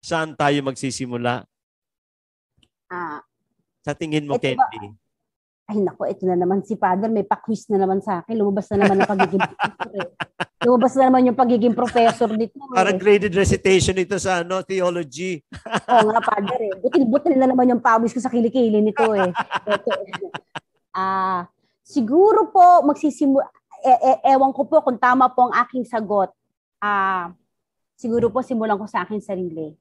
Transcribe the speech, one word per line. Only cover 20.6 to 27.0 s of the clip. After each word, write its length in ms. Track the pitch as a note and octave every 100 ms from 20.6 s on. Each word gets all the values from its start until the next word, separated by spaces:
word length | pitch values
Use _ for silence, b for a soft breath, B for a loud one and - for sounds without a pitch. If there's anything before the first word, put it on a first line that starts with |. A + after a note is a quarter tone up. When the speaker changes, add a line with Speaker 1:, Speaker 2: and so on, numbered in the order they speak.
| _ _ _
Speaker 2:
Ah, 560 | F#3 F#3+ F#3+ F#3+ F3+ F3 _ _ _ _
siguro 640 | C#4+ A3 D4 G4+ G#4+ G#4+
po, 320 | G4 F4 F4
magsisimu-, 640 | C#4+ C#4+ D4+ - C#4+ C4+ - _ _ -
e-, 220 | C4 B3
e-, 200 | C4 B3+ B3+
ewan 160 | C4+ C4+
ko 160 | C4 C#4+
po 160 | D#4
kung 160 | D4 A#3+
tama 320 | B3 B3+ B3+
po 160 | B3+ B3
ang 80 |
aking 320 | B3 A#3+ B3+ A#3+
sagot. 480 | A#3 G#3 G#3 F#3 _ _ _ _ _
Ah, 480 | G#3 G3+